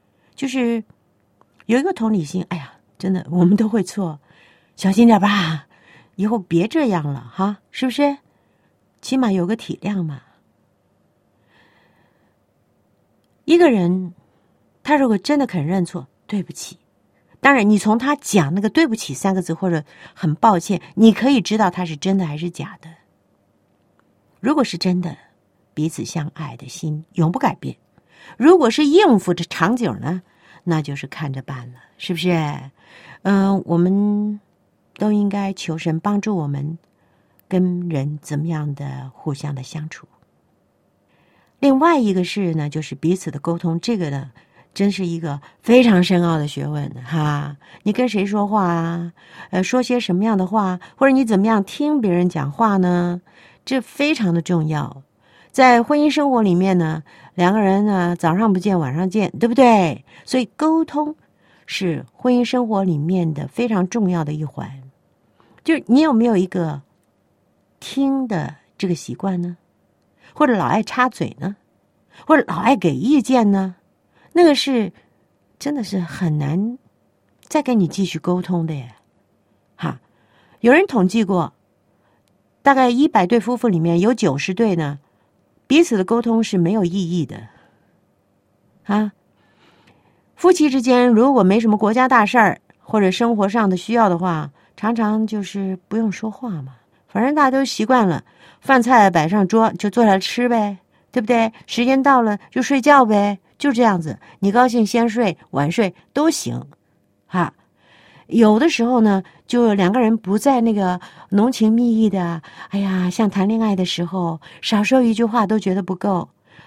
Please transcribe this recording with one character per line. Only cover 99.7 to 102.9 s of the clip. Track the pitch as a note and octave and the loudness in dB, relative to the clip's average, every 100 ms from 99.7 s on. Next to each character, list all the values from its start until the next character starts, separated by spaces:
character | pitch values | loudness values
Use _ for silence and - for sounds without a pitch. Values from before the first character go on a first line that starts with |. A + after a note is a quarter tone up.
就 | - G#3 | 0 -4
坐 | A3 A3+ | 2 4
下 | |
来 | F#3+ | 2
吃 | - - B3 | 0 -2 0
呗， | A#3 G#3 G3 _ _ _ | 0 -2 -6 _ _ _
对 | - | -6
不 | G#3+ | 0
对？ | A#3+ A3+ - - | 2 0 -4 -10
时 | - | -2
间 | A#3+ C4+ | 2 2
到 | C4+ C4+ | 4 4
了 | A3+ G#3 - | 2 -2 -4
就 | - | -6
睡 | B3 C#4 | 0 0
觉 | C4+ | 6